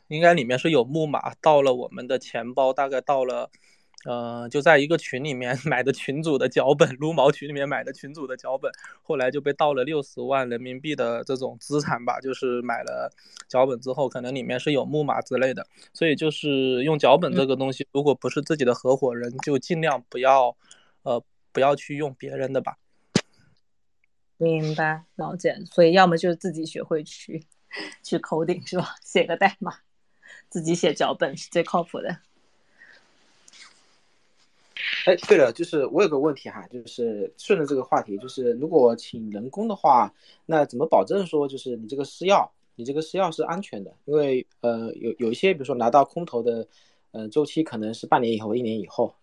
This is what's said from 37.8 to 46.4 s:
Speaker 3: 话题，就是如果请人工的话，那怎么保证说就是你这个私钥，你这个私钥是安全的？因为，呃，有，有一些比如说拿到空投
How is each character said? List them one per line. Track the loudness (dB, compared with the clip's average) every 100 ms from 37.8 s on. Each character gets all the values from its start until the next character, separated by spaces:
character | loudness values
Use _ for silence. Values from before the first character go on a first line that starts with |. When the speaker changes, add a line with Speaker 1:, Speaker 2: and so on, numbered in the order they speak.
Speaker 3:
话 | 0 0
题， | 0 -8
就 | -10
是 | -4 -2
如 | 0 2
果 | 6 6
请 | 4 -4 -12 -10
人 | -10 -8
工 | -6 -4
的 | 2
话， | 4 6 4 -2 _ _ -2
那 | 0 0
怎 | -2
么 | 2
保 | 2 4
证 | 0 0
说 | -2 -2
就 | -4
是 | -10 -10
你 | -8
这 | -8
个 |
私 | -8 -4 4
钥， | 4 4 _ _ -12
你 |
这 | -6
个 | -6
私 | -4 -2
钥 | -2
是 | -2
安 | -4 -6
全 | -8 -12 -14
的？ | -14
因 | -2
为， | 0 2 0 -4 _
呃， | -2 -2 -4 -6
有， | -6 -2
有 | -2
一 |
些 | 0 0
比 | 0
如 | -2
说 | -2
拿 | 4
到 | 6
空 | 4 0 -6
投 | -4